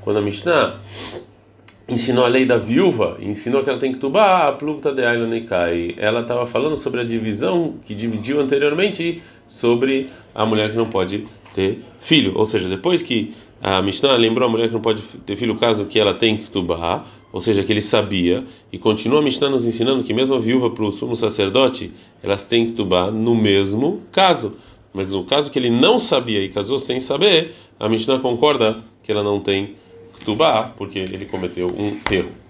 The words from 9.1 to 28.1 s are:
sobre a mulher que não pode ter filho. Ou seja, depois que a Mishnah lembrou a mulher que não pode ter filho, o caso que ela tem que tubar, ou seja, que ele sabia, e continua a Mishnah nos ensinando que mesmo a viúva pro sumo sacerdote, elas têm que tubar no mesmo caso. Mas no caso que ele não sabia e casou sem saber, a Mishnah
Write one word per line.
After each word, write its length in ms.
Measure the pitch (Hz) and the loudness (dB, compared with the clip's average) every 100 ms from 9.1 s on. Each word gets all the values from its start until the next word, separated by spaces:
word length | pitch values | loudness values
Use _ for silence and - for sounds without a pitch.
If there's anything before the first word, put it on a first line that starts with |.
| 165 - - - | -6 -12 -20 -20
sobre 600 | - 117 120 131 135 131 - - | -2 2 2 2 0 -4 -12 -16
a 120 | - 110 | -2 0
mulher 240 | 107 107 | 2 0
que 60 | 113 | 0
não 100 | 110 | 0
pode 400 | 98 92 101 107 - - | 0 -2 -4 -8 -18 -10
ter 280 | - 95 117 - - | -2 -2 -2 -10 -16
filho. 340 | - 160 101 - | 2 2 2 0
Ou 100 | 107 | 0
seja, 220 | 107 92 | 0 -2
depois 340 | 95 175 175 | -2 0 -2
que 320 | 170 117 - - - - | 0 -2 -4 -10 -20 -8
a 220 | 101 95 | 0 0
Mishnah 340 | 98 95 139 127 | 0 0 2 4
lembrou 320 | 113 117 123 | 4 4 0
a 20 | |
mulher 180 | 113 113 | 2 0
que 40 | |
não 80 | 113 | 0
pode 220 | 113 110 | -2 -2
ter 340 | - - - 101 | -6 -16 -10 -4
filho, 180 | 117 | -2
o 40 | 107 | 0
caso 260 | 117 107 | 0 0
que 140 | 101 110 | 0 2
ela 160 | 104 | 2
tem 220 | 90 113 107 | 4 2 2
que 120 | - | -2
tubar, 580 | 101 85 85 85 107 - - _ | -4 -2 -2 -2 -4 -6 -20 _
ou 80 | 95 | -6
seja, 220 | 113 101 | 0 0
que 100 | 98 | 2
ele 80 | 107 | -2
sabia, 640 | 104 110 101 95 87 92 131 - _ | 2 0 0 0 2 0 -4 -18 _
e 60 | 95 | -4
continua 400 | 113 107 113 147 | -2 0 0 2
a 40 | |
Mishnah 280 | 147 - 139 | 2 0 0
nos 160 | 135 117 | 0 -2
ensinando 360 | 110 117 135 | 0 0 0
que 100 | - | 0
mesmo 220 | 117 131 131 | 0 0 0
a 20 | |
viúva 320 | 113 127 120 | 2 2 0
pro 200 | - 107 | -2 -4
sumo 220 | 98 123 | -4 -6
sacerdote, 800 | 113 110 - 98 104 254 131 87 - - _ | -2 -2 0 0 2 2 0 -12 -14 -20 _
elas 220 | - 101 | -4 -4
têm 220 | - 117 117 | 0 0 0
que 60 | |
tubar 380 | 117 98 90 92 | -2 0 2 2
no 240 | 110 113 | 0 2
mesmo 680 | 117 107 98 98 104 139 202 - | 4 4 4 2 0 0 -2 -4
caso. 440 | - 190 147 110 - - - _ | 2 2 2 -2 -10 -20 -20 _
Mas 180 | 95 95 | -6 -4
no 140 | 98 | -4
caso 260 | 90 139 143 | 0 0 0
que 80 | 143 | -2
ele 120 | 123 | 2
não 280 | 117 160 240 | 4 4 4
sabia 420 | - 139 120 104 | 2 -2 0 -2
e 80 | 95 | -2
casou 300 | 104 101 135 | -4 -4 -4
sem 220 | 135 127 | -4 -6
saber, 540 | 127 143 202 165 - - - _ | -4 0 4 4 2 -12 -20 _
a 100 | 107 | 0
Mishnah 320 | 113 110 | 0 2